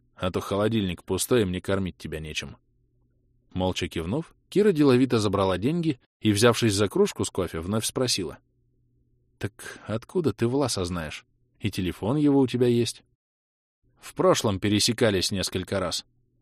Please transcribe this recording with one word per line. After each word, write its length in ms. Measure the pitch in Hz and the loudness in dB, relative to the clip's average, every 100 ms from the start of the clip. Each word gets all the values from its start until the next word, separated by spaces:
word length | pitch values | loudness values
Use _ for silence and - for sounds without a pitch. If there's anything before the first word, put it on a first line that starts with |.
| _ - | _ -6
а 160 | 92 | -4
то 80 | 92 | -4
холодильник 640 | - 98 107 110 95 87 | -2 0 0 0 -2 -4
пустой, 380 | - 92 - 123 | -4 -4 2 2
и 20 | |
мне 160 | 98 90 | 2 -2
кормить 360 | - 98 92 - | -2 -2 -2 -8
тебя 220 | 85 78 | -10 -10
нечем". 380 | 78 76 71 62 _ _ _ _ _ _ _ _ _ | -8 -10 -10 -16 _ _ _ _ _ _ _ _ _
Молча 360 | 92 92 87 87 | -4 -2 -2 -6
кивнув, 460 | 87 82 131 170 _ _ | -6 -4 -6 -8 _ _
Кира 240 | 180 208 | 2 2
деловито 480 | 156 147 123 131 123 | 4 6 6 4 2
забрала 380 | 104 98 95 90 | 2 2 2 0
деньги 420 | 110 175 160 - _ _ | -2 -2 -2 -4 _ _
и, 120 | 107 | 0
взявшись 420 | 101 120 113 113 | 4 4 4 2
за 140 | 98 104 | 2 0
кружку 360 | 175 202 - | 2 0 0
с 60 | 98 | -6
кофе, 300 | - 87 82 | -4 -6 -6
вновь 240 | 85 110 | -4 -4
спросила: 540 | - - 127 - 82 - _ _ _ _ _ _ _ _ _ - | -4 -2 -2 -2 -4 -10 _ _ _ _ _ _ _ _ _ -12
"Так 420 | 104 - - - - | -12 -10 -18 -16 -8
откуда 460 | 110 - 190 156 | -8 -4 -2 0
ты 160 | - 117 | 0 0
Власа 360 | 131 131 - | 0 -2 -2
знаешь? 400 | 90 87 76 - - _ _ _ | -4 -4 -6 -12 -18 _ _ _
И 100 | 107 | -6
телефон 460 | - 90 80 98 147 | -4 -6 -4 -2 2
его 240 | 147 139 | 4 4
у 60 | 131 | 2
тебя 180 | 123 123 | 2 2
есть?" 380 | 120 117 - _ _ _ _ _ _ _ _ _ _ | 2 0 -4 _ _ _ _ _ _ _ _ _ _
"В 140 | - | -16
прошлом 440 | - 175 160 117 98 | 0 2 4 2 0
пересекались 720 | 104 104 - 113 113 98 - | 2 2 2 2 2 2 0
несколько 480 | 98 90 95 90 98 | -2 -4 -6 -4 -4
раз", 260 | 87 - - _ _ _ | -4 -6 -10 _ _ _